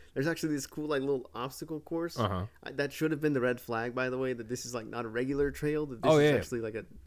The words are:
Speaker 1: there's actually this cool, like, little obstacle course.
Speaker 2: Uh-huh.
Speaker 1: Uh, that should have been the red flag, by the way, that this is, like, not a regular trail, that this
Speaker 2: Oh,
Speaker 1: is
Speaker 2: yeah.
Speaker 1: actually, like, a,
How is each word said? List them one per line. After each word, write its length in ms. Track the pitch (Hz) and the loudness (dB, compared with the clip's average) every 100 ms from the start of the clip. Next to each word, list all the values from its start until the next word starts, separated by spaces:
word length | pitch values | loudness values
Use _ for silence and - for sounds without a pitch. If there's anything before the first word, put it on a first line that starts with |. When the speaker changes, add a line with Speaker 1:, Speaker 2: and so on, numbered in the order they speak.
| - | -10
Speaker 1:
there's 120 | 131 147 | -2 0
actually 260 | 165 160 | 0 0
this 120 | 147 - | -2 -4
cool, 200 | - 151 | -6 0
like, 120 | 143 | 0
little 300 | 135 139 120 | 2 0 -2
obstacle 460 | 113 127 - 156 156 | -6 -6 -6 -8 -8
course. 380 | - 165 170 151 | -4 -4 -4 0
Speaker 2:
Uh-huh. 280 | 107 95 98 - | 0 0 -4 -8
Speaker 1:
Uh, 60 | - | -12
that 180 | 139 143 | -2 -2
should 200 | - 156 | 0 0
have 80 | 151 | 2
been 120 | 151 | 2
the 80 | 139 | 4
red 200 | 123 123 | 2 0
flag, 340 | - 117 117 | -2 -2 -2
by 160 | 123 127 | -2 -2
the 80 | 127 | 0
way, 140 | 131 | -2
that 160 | 120 113 | -2 -4
this 180 | 120 120 | -6 -4
is, 80 | |
like, 120 | 120 110 | -6 -6
not 160 | 113 | -6
a 40 | 117 | -4
regular 440 | 113 131 139 143 | -2 0 2 0
trail, 340 | 135 151 151 151 | 2 -2 0 -2
that 160 | 120 | 0
this 80 | 143 | 6
Speaker 2:
Oh, 60 | 156 | 8
Speaker 1:
is 100 | 147 | 8
Speaker 2:
yeah. 60 | 131 | 6
Speaker 1:
actually, 240 | - 120 | 2 -4
like, 140 | 113 | -4
a, 100 | 110 92 - | -6 -10 -16